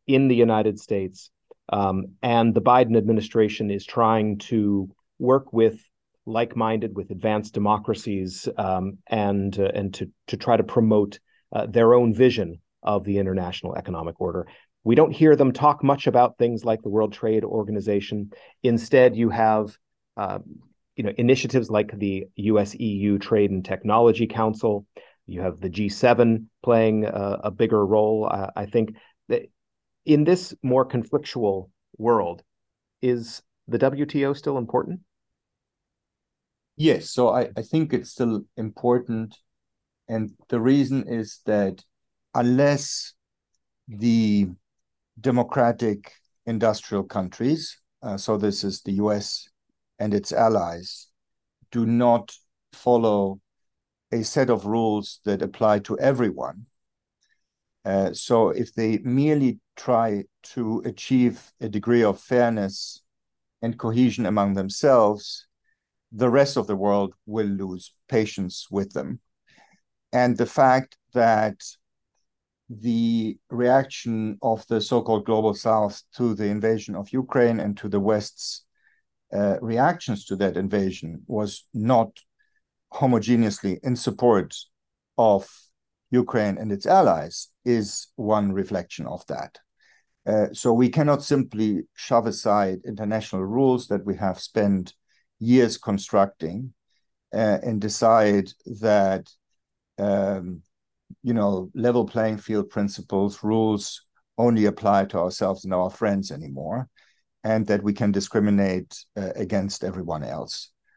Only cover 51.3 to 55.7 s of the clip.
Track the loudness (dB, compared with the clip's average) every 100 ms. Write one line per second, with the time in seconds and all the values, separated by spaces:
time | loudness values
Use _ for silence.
51.3 | _ _ _ _ -2 0 2 4 2 0
52.3 | -20 _ _ _ -6 2 2 4 2 0
53.3 | -6 _ _ _ _ _ _ -8 -6 -2
54.3 | 0 2 0 0 -2 0 -2 -4 -8 -4
55.3 | -4 -4 0 2